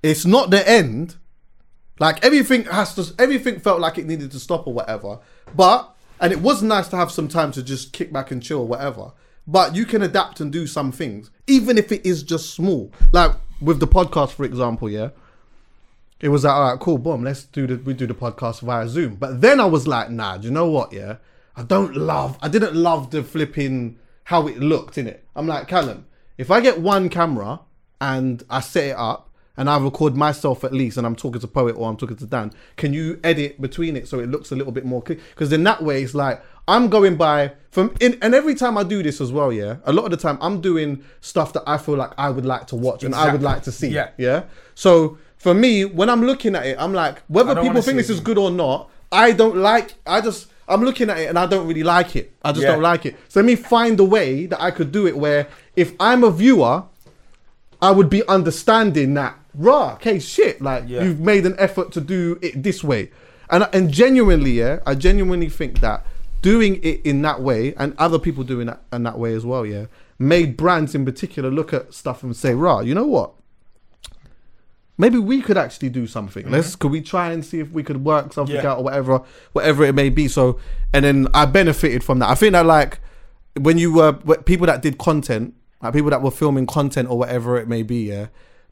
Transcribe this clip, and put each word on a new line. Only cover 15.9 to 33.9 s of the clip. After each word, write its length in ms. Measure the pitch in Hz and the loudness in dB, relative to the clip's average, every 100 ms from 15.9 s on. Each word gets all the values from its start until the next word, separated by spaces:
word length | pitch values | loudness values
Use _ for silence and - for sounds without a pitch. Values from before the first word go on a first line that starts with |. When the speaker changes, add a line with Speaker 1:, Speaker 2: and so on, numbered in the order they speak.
| _ _ _ | _ _ _
Speaker 1:
It 80 | 147 | 0
was 160 | 143 | 2
like, 80 | 143 | 2
"All 160 | 139 135 | 2 2
right, 100 | 127 | 0
cool, 180 | - 147 | -2 -2
boom, 260 | 147 139 | -2 -4
let's 200 | 123 135 | -6 -8
do 220 | - - 131 | -10 -6 -6
the, 100 | 127 | -6
we 180 | 131 | -6
do 120 | 131 123 | -6 -6
the 80 | |
podcast 460 | 120 120 110 120 113 | -6 -10 -8 -10 -8
via 260 | 117 120 113 | -6 -6 -4
Zoom." 260 | 139 147 98 | -4 -6 -6
But 240 | 131 127 | -8 2
then 180 | 220 277 | 4 4
I 60 | |
was 220 | 202 160 131 | 4 0 -2
like, 240 | 123 117 | -4 -4
"Nah, 260 | 117 107 92 | -8 -8 -8
do 120 | 110 | -6
you 40 | |
know 140 | 143 170 | -2 0
what, 220 | 151 - | -2 -4
yeah? 240 | 98 101 110 _ _ _ - | -10 -14 -14 _ _ _ -18
I 60 | |
don't 340 | 120 190 190 139 | -2 0 0 -4
love, 420 | 156 151 135 131 | -4 -4 -6 -8
I 60 | 151 | -2
didn't 260 | 196 196 | -2 0
love 360 | 156 170 165 127 | 0 0 -2 -4
the 120 | 151 | -10
flipping, 760 | 123 156 151 - 139 131 120 120 _ _ | -8 -6 -6 -6 -6 -6 -8 -12 _ _
how 220 | - 175 151 | -2 -2 -2
it 120 | 117 | -4
looked, 380 | 147 160 - - | -2 -2 -4 -10
innit?" 220 | 117 - - | -10 -12 -18
I'm 120 | - 156 | -10 -6
like, 200 | 147 127 | -8 -4
"Callum, 360 | 180 139 - - _ - - | -4 -4 -8 -18 _ -20 -14
if 140 | 135 | 0
I 100 | 208 | 4
get 200 | 247 165 | 4 2
one 280 | 170 196 185 | 0 0 0
camera 520 | 175 170 127 101 147 _ _ _ _ | -2 -2 -2 -6 -12 _ _ _ _
and 420 | 139 131 131 120 - | -6 -2 -4 -6 -6
I 100 | 131 | -8
set 240 | - 180 | -4 -4
it 120 | 139 113 | -4 -4
up 340 | 117 131 - _ _ - | -6 -6 -12 _ _ -6
and 120 | 135 | 0
I 100 | 147 | 0
record 360 | 139 - 151 | 0 -2 -2
myself 480 | 135 151 147 147 123 | 0 -2 -2 -4 -4
at 100 | 131 | -4
least 220 | 131 127 123 | -4 -4 -4
and 80 | 117 | -6
I'm 100 | 117 | -6
talking 240 | 139 120 | -8 -10
to 60 | 117 | -6
Poet 240 | 131 120 117 | -2 -2 -2
or 120 | 113 | -8
I'm 80 | 110 | -8
talking 200 | 113 110 | -10 -12
to 100 | 104 | -8
Dan, 260 | 131 107 - _ - | -6 -8 -12 _ -8
can 160 | 151 | -4
you 260 | 147 160 170 | -4 -6 -4
edit 360 | 170 160 143 143 | -2 -2 -4 -8
between 360 | 131 - 165 | -12 -6 -6